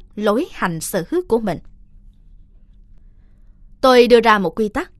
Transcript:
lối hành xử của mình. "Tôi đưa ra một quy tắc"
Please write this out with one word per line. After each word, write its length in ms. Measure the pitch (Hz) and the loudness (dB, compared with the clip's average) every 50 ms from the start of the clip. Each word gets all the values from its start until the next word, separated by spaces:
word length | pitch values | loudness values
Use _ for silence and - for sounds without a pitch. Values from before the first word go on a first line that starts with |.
| - - - | -12 -16 -14
lối 300 | 208 208 208 208 247 349 392 | -6 -4 -2 -2 -2 -4 -6
hành 280 | - - 190 185 165 160 | -8 -8 -8 -6 -6 -8
xử 260 | - - - 185 165 - 302 349 359 - | -10 -8 -6 -8 -6 -4 -6 -6 -4 -2
của 120 | 226 226 | -4 -4
mình. 200 | 220 196 165 - - - - - - _ _ - - - _ _ _ - - - - _ _ - - _ _ _ _ _ - - - - _ - _ _ _ _ - - - _ - - - _ | -2 -6 -8 -8 -12 -18 -20 -20 -20 _ _ -20 -20 -20 _ _ _ -20 -20 -20 -20 _ _ -20 -20 _ _ _ _ _ -20 -20 -20 -20 _ -20 _ _ _ _ -20 -20 -20 _ -20 -20 -10 _
"Tôi 260 | - 262 254 247 247 226 | 2 4 4 6 6 6
đưa 140 | 240 233 | 4 4
ra 180 | 220 233 214 202 | 4 4 2 2
một 200 | 190 - - - | 0 -4 -4 -4
quy 100 | 220 208 | -6 -4
tắc" 220 | - 269 370 - - _ | -4 -8 -10 -10 -14 _